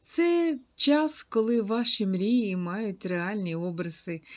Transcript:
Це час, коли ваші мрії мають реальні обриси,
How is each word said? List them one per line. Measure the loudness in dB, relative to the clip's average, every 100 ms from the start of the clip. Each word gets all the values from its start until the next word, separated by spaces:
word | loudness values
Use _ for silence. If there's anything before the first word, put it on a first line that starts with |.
| -6
Це | 0 2 4 2 -2 -8 0
час, | 4 4 2 -2
коли | -2 0 2 2
ваші | 2 0 2 2 2
мрії | 0 2 2 0 -2
мають | -4 -4 -6 -6 -4
реальні | -2 -2 -4 -4 -4
обриси, | -4 -4 -6 -8 -10 -10 -12